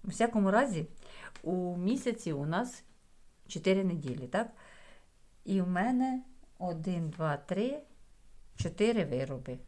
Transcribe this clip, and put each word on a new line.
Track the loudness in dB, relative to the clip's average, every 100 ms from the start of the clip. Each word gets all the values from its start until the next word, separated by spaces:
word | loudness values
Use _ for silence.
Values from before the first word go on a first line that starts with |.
У | -6
всякому | 2 2 4 4
разі, | 6 4 0 -4 -10 -16 -16 -16 -8
у | -2 0 0 0
місяці | 0 2 0 -2 -4
у | -2 0
нас | 0 -2 -8 -20 -20 -20 -20 -20 _ -10
чотири | -2 2 4
неділі, | 2 0 -2 -6 -2
так? | -2 -2 -8 -20 -20 -20 -20 -20 _ -20 -16
І | 0 2
в | 2
мене | 2 2 4 2 0 -6 -20 -20 -8
один, | -6 -2 -2 0 -2
два, | -2 -2 -2
три, | -2 -2 0 -2 -10 -20 -20 -20 -20 -20 -20 -6
чотири | -6 2 4 4
вироби. | 2 0 -2 -4 -6 -10